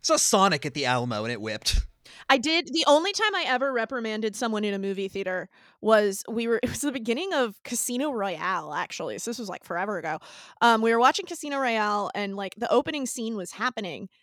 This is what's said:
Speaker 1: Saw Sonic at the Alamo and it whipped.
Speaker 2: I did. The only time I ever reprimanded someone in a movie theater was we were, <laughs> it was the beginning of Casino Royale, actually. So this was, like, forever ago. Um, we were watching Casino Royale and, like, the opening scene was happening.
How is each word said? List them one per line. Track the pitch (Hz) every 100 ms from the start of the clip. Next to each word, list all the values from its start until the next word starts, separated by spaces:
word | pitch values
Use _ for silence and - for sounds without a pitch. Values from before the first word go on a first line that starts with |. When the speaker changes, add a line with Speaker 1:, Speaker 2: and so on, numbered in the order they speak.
Speaker 1:
Saw | - 302
Sonic | - 202 190 151 147
at |
the | 147 127
Alamo | 127 123 107
and | 113
it | 117
whipped. | 107 107 - - - _ - - -
Speaker 2:
I | 269
did. | 277 330 294
The | 311 -
only | 294 381
time | 403 427 381
I | 269
ever | 254 277
reprimanded | 247 226 254 226 220 220 208
someone | 233 214 208
in |
a | 196
movie | 196 190 196
theater | 196 185 185 185 _ - _
was | 208 214 208 196 -
we | 226 233
were, | 226
<laughs> |
it | -
was | -
the | 285
beginning | 254 226 240 381
of | 311 233 -
Casino | - 233 - 247 302
Royale, | 240 196 165 175 180 151
actually. | 151 - - 160 104
So | 233
this | 233
was, | 202
like, | 175
forever | - 175 202 190
ago. | 156 156 - - - -
Um, | 233 220
we | 226
were | 233
watching | 254 339 349
Casino | 339 294 277
Royale | 262 220 208 208 196 -
and, | 202 196
like, | 196 -
the | 240
opening | 240 302 294 254
scene | - 226 220
was | 175
happening. | - 247 240 196 123 101 _